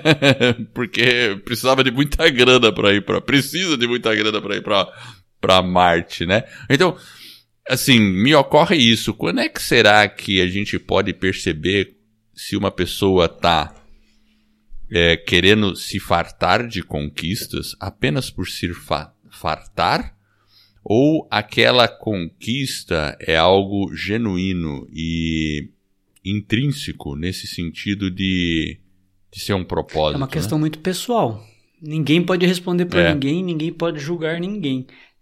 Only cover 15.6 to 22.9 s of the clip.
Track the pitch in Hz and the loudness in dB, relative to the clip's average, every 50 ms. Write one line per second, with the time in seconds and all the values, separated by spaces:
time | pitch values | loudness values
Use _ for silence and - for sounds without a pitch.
15.6 | 104 95 82 - - - - 98 - - 95 85 85 - - - - 87 92 113 | 2 0 -2 -4 -8 -8 -8 -8 -4 -2 0 0 -2 -4 -6 -4 0 0 2 0
16.6 | 120 - 110 95 82 - - 73 73 73 - - 82 82 101 117 - - - 80 | 0 -4 -8 -10 -8 -8 -8 -8 -8 -8 -8 -8 -6 -6 -6 -6 -6 -8 -8 -8
17.6 | - - - - 95 98 - _ - 135 151 135 123 - - - 92 - - - | -8 -10 -12 -12 -12 -12 -6 _ -4 -2 -2 -4 -6 -6 -8 -10 -10 -10 -8 -8
18.6 | - 85 - - - - - 73 80 - _ _ _ _ - - - 82 78 - | -8 -8 -8 -10 -6 -6 -4 -4 -6 -8 _ _ _ _ -18 -10 -6 -6 -6 -6
19.6 | - - - - 85 95 135 175 262 - - _ _ _ _ _ _ _ _ _ | -8 -10 -4 -2 0 0 0 0 -2 -6 -14 _ _ _ _ _ _ _ _ _
20.6 | _ _ _ _ _ - 101 120 139 151 160 156 - - - 104 110 - - 117 | _ _ _ _ _ 0 2 4 4 4 2 0 -2 -2 -4 -4 -4 -2 2 4
21.6 | 117 120 123 123 117 110 - - - 110 107 92 85 82 - _ - 113 120 139 | 4 6 6 4 4 2 0 -4 -6 -6 -4 -4 -6 -8 -10 _ -6 -4 -4 -4
22.6 | 135 131 - - - - | -4 -6 -8 -10 -6 -4